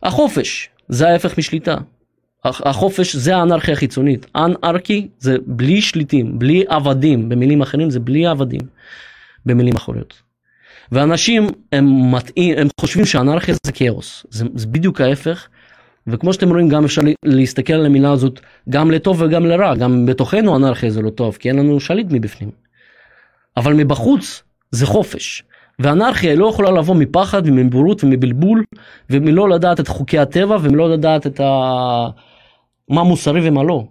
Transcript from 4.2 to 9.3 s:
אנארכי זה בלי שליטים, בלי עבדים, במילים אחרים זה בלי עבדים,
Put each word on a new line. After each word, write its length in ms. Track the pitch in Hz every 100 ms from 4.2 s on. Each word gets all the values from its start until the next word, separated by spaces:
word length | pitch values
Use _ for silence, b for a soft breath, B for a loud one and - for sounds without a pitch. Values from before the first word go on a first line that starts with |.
| - -
אנארכי 720 | 165 175 170 170 175 208 202 _
זה 180 | 131 127 131
בלי 360 | 123 127 196
שליטים, 560 | 214 165 147 143 120 123
בלי 260 | 123 175 190
עבדים, 600 | 156 139 135 147 131 113
במילים 340 | 123 127 147
אחרים 280 | 135 143 160
זה 100 | 127
בלי 260 | 120 139 170
עבדים, 340 | 151 135 123 131 _ B B B B B